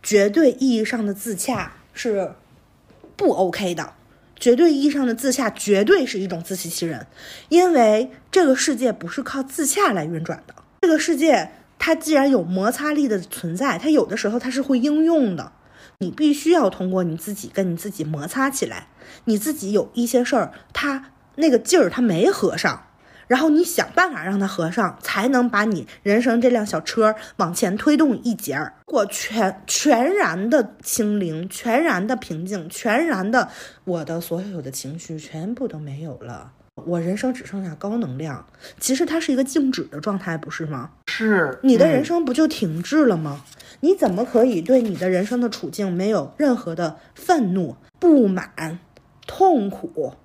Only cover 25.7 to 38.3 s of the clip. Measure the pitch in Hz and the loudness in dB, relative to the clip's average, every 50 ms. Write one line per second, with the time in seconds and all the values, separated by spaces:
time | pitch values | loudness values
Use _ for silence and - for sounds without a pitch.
25.7 | 208 165 117 - - - _ 202 202 226 240 262 226 233 240 254 247 226 214 208 | -2 -4 -6 -10 -16 -6 _ 2 2 2 2 2 2 4 4 4 2 2 0 -2
26.7 | - 160 - - - 226 220 214 214 214 - - - - 196 160 170 - - 185 | -4 -6 -6 -4 0 2 2 2 2 0 -8 -18 -4 -2 -2 -2 0 -2 -2 0
27.7 | 185 214 - 311 294 302 320 285 220 - - 240 220 - - - - - - - | -2 0 2 2 4 4 4 2 2 0 -2 -4 -4 -4 -6 -6 -6 -6 -6 -8
28.7 | - _ _ - 320 247 202 202 - - - - 220 233 214 185 190 - - - | -12 _ _ -4 0 0 0 0 -4 -8 -8 -6 -2 0 0 0 -2 -4 -8 -6
29.7 | - - - 294 269 226 247 311 381 415 - 170 165 180 196 233 254 294 226 - | -4 0 4 4 4 4 4 2 2 2 0 0 -2 -2 -2 2 2 2 2 0
30.7 | - _ - - - - 220 208 208 208 190 165 156 156 175 190 - - - 240 | -6 _ -10 -6 -2 -2 0 0 0 0 -2 -2 -4 -6 -8 -10 -12 -8 -4 0
31.7 | 226 254 330 330 220 180 190 220 262 240 - - 170 156 170 185 208 190 156 160 | 0 2 2 2 0 -2 -2 -2 -4 -6 -6 -10 -10 -8 -8 -8 -8 -8 -10 -10
32.7 | - - - 233 208 254 339 339 269 185 185 202 233 254 202 - - - - - | -14 -6 -2 0 0 0 0 0 -2 -2 -2 0 0 0 0 0 -6 -18 -20 -20
33.7 | - _ _ - 175 165 156 135 165 170 170 - 170 170 185 208 190 170 131 135 | -20 _ _ -6 -6 -6 -4 -6 -6 -8 -6 -6 -6 -6 -6 -8 -10 -10 -10 -10
34.7 | 135 - - 131 151 165 - - 160 156 151 - - 156 165 202 240 - 269 - | -12 -12 -12 -10 -12 -12 -12 -12 -12 -12 -12 -12 -12 -10 -8 -8 -6 -6 -8 -8
35.7 | 160 156 151 147 139 143 160 160 127 127 143 135 120 - - 127 _ _ _ _ | -8 -10 -12 -12 -12 -12 -12 -12 -14 -14 -14 -16 -16 -16 -18 -20 _ _ _ _
36.7 | _ - - 160 175 170 165 175 190 208 - 254 254 254 - - - 196 190 180 | _ -14 -6 -4 -4 -2 -2 -2 -4 -2 -2 -4 -4 -6 -10 -12 -10 -10 -8 -10
37.7 | 156 - - 202 220 240 220 139 127 131 156 156 | -10 -10 -8 -6 -4 -4 -4 -6 -6 -8 -10 -10